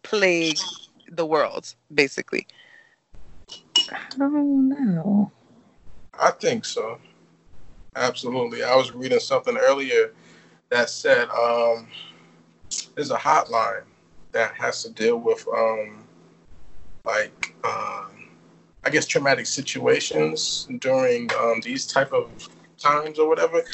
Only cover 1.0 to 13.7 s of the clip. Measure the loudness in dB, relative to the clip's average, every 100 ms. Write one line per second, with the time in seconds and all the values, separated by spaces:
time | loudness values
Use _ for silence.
1 | -12 -6 0 0 0 -2 -12 -16 _ 0
2 | 2 0 -6 -6 -6 -14 -20 -20 _ _
3 | _ -16 -16 -16 -18 -20 _ -2 -2 -6
4 | -10 -2 0 2 2 4 2 2 0 0
5 | 2 2 2 -4 _ _ _ _ -16 -16
6 | -16 0 0 2 0 -2 -4 -6 -6 -10
7 | -16 _ _ _ _ -16 -14 -16 -14 -4
8 | -2 -2 -4 -4 -4 -4 2 2 2 -2
9 | 0 0 2 0 0 2 4 4 2 2
10 | 2 -2 -20 -20 -20 _ _ 0 0 0
11 | 2 4 2 0 2 4 2 2 -4 -18
12 | -20 -20 -20 _ _ _ -12 -10 -8 -8
13 | -4 -2 2 2 2 0 -2